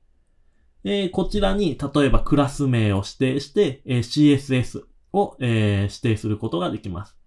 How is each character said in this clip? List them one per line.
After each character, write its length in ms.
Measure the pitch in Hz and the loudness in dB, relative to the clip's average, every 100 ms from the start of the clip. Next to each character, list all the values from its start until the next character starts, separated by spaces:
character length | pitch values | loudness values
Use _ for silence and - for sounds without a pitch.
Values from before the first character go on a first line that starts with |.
| _ _ _ _ _ _ _ _ | _ _ _ _ _ _ _ _
え 220 | 190 202 | -4 -2
ー、 60 | 185 | -2
こ 160 | - 180 | -2 -2
ち 140 | 208 | 0
ら 140 | 196 | 0
に、 240 | 202 180 123 | 2 -2 -2
例 280 | 139 147 135 | -2 2 4
え 40 | |
ば 100 | - | 4
ク 100 | - | 4
ラ 140 | 151 135 | 2 2
ス 180 | - 135 | -2 0
名 260 | 117 107 | 2 2
を 100 | 98 | 0
指 300 | - - 131 | -2 -2 -2
定 60 | 139 | -2
し 120 | - | -2
て、 300 | 208 202 127 | 0 0 -2
え 140 | - 123 | -4 -4
ー、 40 | |
シ 300 | 113 151 147 | -2 4 4
ー 20 | |
エ 40 | 135 | 4
ス 180 | - 127 | 2 -2
エ 80 | |
ス 200 | - 104 - _ _ | -2 -8 -16 _ _
を、 240 | - - - | -2 -2 -2
え 80 | 123 | -2
ー、 360 | 113 104 101 | 2 2 2
指 120 | 101 - | -2 -2
定 180 | 120 107 | -2 -2
す 120 | 107 | -2
る 100 | 104 | -4
こ 100 | 113 | -4
と 100 | 170 | -4
が 120 | 175 | -4
で 80 | 107 | -6
き 80 | 101 | -8
ま 160 | 85 | -10
す。 120 | 104 _ | -12 _